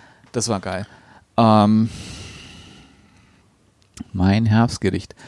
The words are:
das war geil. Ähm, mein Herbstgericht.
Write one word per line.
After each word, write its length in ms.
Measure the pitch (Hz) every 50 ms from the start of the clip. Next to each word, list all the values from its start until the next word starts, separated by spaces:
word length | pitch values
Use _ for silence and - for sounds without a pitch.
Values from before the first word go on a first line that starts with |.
| - _ _ _ _ _ -
das 160 | 123 110 117
war 100 | 113 95
geil. 260 | 90 95 92 92 104 - - - _ _ - - _ _ _
Ähm, 520 | - 117 113 107 107 104 104 107 110 113 113 - - - - - - - - - - - - - - - - - - - _ _ _ _ _ _ _ _ _ _ _ _ _ _ _ _ _ _ _ _ _ _ - - - -
mein 320 | 92 92 95 98 107 117
Herbstgericht. 680 | 110 107 113 117 120 - - - 95 92 101 - - - - -